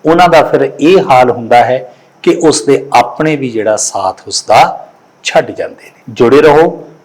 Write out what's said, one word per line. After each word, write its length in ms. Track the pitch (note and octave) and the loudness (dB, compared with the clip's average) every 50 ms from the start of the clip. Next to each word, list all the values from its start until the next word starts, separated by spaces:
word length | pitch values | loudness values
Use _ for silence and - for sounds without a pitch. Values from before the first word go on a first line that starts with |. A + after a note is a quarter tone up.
| - | 0
ਉਹਨਾਂ 240 | D#3 E3 E3+ F3+ E3+ | 0 2 2 2 4
ਦਾ 140 | E3 D#3 C#3 | 4 2 2
ਫਿਰ 280 | - - C#3 C3+ C3+ - - | 2 -2 -2 -2 -4 -4 -2
ਇਹ 220 | C#3+ D#3+ F#3+ F#3 | 0 2 2 2
ਹਾਲ 300 | - - C3+ B2+ B2+ B2 | 2 2 2 2 2 2
ਹੁੰਦਾ 320 | A#2+ B2 A#2 A2+ A#2+ A#2+ A#2 | -2 -6 -2 0 2 2 2
ਹੈ 300 | A#2+ B2+ C3+ - - _ _ _ _ _ _ - | 2 -2 -6 -6 -12 _ _ _ _ _ _ -2
ਕਿ 160 | F3+ E3 - - | -2 -2 0 0
ਉਸ 220 | D#3 C3+ - - | 0 0 0 -2
ਦੇ 200 | C#3+ C3+ - - - - | -2 -2 -2 -2 0 0
ਆਪਣੇ 420 | B2 B2 B2 - - D#3 D#3 D3+ | 0 0 0 -4 -6 -4 -4 -4
ਵੀ 140 | C#3 C3+ B2 | -4 -6 -8
ਜਿਹੜਾ 260 | A2+ A2 G2+ G#2+ G#2+ | -6 -4 -2 -2 -2
ਸਾਥ 460 | G#2 - - - G2+ F#2+ F#2 F#2 - _ | -4 -6 -8 -8 -6 -6 -6 -8 -8 _
ਉਸ 180 | G#2 F#2+ - - | -10 -10 -10 -2
ਦਾ 420 | - G#2+ B2+ C3 - - - - - _ _ _ _ _ _ _ | 0 2 2 2 2 -2 -12 -18 -20 _ _ _ _ _ _ _
ਛੱਡ 280 | - - D#3+ D#3+ D3+ | -4 -4 -4 -4 -4
ਜਾਂਦੇ 340 | - - E2 - - _ - | -10 -12 -12 -12 -12 _ -20
ਨੇ। 160 | - _ _ _ - | -20 _ _ _ -20
ਜੁੜੇ 320 | A2 - A#2+ A#2 C3 D3 | -2 0 2 4 4 6
ਰਹੋ। 460 | D3+ D#3 C#3+ D3+ E3 F3+ - - - - - _ | 6 6 4 4 2 0 -2 -10 -18 -20 -20 _